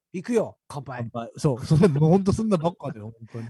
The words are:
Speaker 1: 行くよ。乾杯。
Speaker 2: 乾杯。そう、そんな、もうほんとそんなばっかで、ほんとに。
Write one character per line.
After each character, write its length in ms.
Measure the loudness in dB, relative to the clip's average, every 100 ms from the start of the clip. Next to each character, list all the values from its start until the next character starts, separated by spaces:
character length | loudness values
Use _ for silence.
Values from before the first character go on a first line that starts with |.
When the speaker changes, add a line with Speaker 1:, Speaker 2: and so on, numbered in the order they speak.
| _
Speaker 1:
行 120 | -10
く 80 | -2
よ。 240 | 0 -2 -6 -14
乾 160 | -12
杯。 140 | -10 -8
Speaker 2:
乾 100 | -8
杯。 220 | -8 -10 -2
そ 180 | -2
う、 120 | 0 2
そ 100 | 4
ん 40 |
な、 80 | 4
も 180 | 4 4
う 40 |
ほ 80 | 4
ん 40 |
と 100 | 2
そ 120 | 0
ん 40 | 0
な 80 | 0
ば 140 | 0
っ 60 | -4
か 160 | -10
で、 80 | -10
ほ 80 | -14
ん 40 |
と 280 | -16 -16
に。 80 | -14